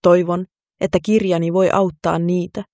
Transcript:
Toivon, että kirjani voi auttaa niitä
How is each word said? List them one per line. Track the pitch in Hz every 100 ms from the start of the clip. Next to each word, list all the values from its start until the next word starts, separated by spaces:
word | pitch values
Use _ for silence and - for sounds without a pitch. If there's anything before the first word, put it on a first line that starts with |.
Toivon, | 180 180 175 175 185 _ _ _
että | - 185 -
kirjani | 214 190 170 170
voi | 180 185
auttaa | 196 190 151 170 165
niitä | 170 180 175 - -